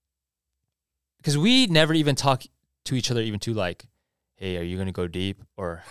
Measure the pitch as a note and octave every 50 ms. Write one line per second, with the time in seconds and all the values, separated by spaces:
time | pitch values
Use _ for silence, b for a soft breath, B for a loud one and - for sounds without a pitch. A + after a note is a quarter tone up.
0 | _ _ _ _ _ _ _ _ _ _ _ _ _ _ _ _ _ _ _ _
1 | _ _ _ _ - D3+ C#3+ D3 D#3+ A#3 B3+ C4 C4 F#3+ E3 D#3 D#3+ D3+ D#3+ D#3+
2 | D3 D3 C3+ - - C#3 C3 - - - _ _ _ _ _ _ - - C3+ B2+
3 | - - A#2+ A#2 A2 A2+ G#2 G2+ - A#2 A2+ G#2 F#2 F2 E2 - - _ _ _
4 | _ _ _ _ _ _ _ - G2 F#2+ F2+ F2 E2+ F2 F#2 F#2 G2 F#2+ F2 F#2
5 | F2+ E2+ E2 F2+ F#2 G2 G2 - - - _ - F#2+ E2+ E2+ E2+ - -